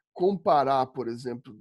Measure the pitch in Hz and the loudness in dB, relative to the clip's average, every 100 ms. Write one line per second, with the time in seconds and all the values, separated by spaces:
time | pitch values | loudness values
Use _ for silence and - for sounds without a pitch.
0 | _ - 185 196 202 151 135 135 127 135 | _ -2 -2 0 2 2 4 0 0 -6
1 | 117 120 123 123 135 107 | -8 -8 -8 -10 -14 -18